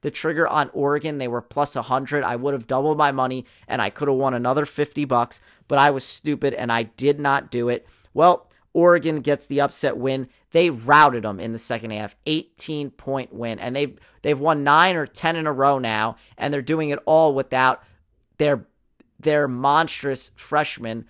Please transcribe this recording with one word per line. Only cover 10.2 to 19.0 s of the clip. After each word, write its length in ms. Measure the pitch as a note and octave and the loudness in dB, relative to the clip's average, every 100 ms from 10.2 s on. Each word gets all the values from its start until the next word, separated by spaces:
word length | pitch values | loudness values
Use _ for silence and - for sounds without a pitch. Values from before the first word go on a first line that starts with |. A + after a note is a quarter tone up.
| B2+ _ _ | -8 _ _
They 200 | E3 F3 | 2 2
routed 520 | A#2+ A#2 D3 D3 A#2+ | 0 6 8 8 4
them 160 | G#2+ G2 | -4 -6
in 140 | A2+ | -8
the 60 | A2+ | -8
second 340 | - A#2 A2 | -6 -6 -6
half, 240 | G#2+ G#2 - - | -8 -10 -10 -4
eighteen 640 | D#3 - - - D3+ C#3+ | -4 -6 -12 -10 -8 -8
point 420 | - - C3+ - | -10 -8 -6 -6
win, 280 | - A#2 A2 | -10 -8 -8
and 160 | A#2+ C3+ | -6 -4
they've, 200 | C#3+ - _ _ | -6 -8 _ _
they've 160 | - C#3 | -4 0
won 260 | D3+ D3+ | 0 2
nine 320 | C#3+ D3+ F#3 F3 | 4 6 4 2
or 100 | C#3 | -4
ten 300 | - E3 E3 | -4 -4 -2
in 100 | D#3 | -2
a 60 | |
row 260 | C3 C#3 C#3 | 2 2 2
now, 380 | A#2+ G#2+ A2 - _ - | 0 -2 -2 -4 _ -8
and 160 | C#3+ | -4
they're 100 | C#3+ | -4
doing 280 | C3 D#3+ D3+ | -2 -2 -2
it 80 | C#3+ - | -2 2
all 260 | D#3 D#3+ | 4 4
without 520 | C3+ C3 B2+ C3 - _ _ _ _ _ - | 2 0 2 2 2 _ _ _ _ _ -2
their, 280 | D3+ C3 - _ _ _ | 0 0 -4 _ _ _